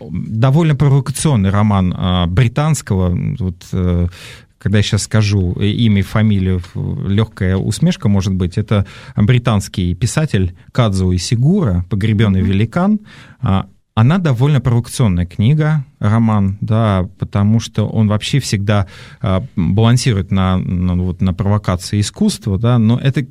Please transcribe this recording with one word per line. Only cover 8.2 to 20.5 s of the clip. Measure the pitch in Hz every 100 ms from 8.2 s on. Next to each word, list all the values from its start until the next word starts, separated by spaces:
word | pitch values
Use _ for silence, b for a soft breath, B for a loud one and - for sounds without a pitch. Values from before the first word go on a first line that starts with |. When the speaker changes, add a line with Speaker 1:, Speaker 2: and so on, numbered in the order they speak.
| 98
Speaker 1:
быть, | 92 90 107
это | - 104 - B B
британский | - 107 123 120 101 - - 87
писатель | 87 120 156 156 98 90 - B
Кадзуо | - 113 95 92
Исигура, | 90 - 117 139 202 120 90 90
"Погребённый | 101 110 104 110 95
Speaker 2:
Мгм. | 92
Speaker 1:
великан". | 98 113 175 196 214 B B B B
А, | - 98 - _ _ 110
она | 123 190
довольно | 165 113 143 143
провокационная | 131 120 - - 110 87
книга, | 87 - 110 151 151 156 - -
роман, | 104 113 113 104 98 101
да, | 110 110 110 95 87 -
потому | 98 101 104 113
что | - - 104
он | 110 104
вообще | 104 - 143
всегда, | - 101 101 104 95 B B B
а, | 98 95 127
балансирует | - 80 98 113 123 135 98 92
на, | 98 92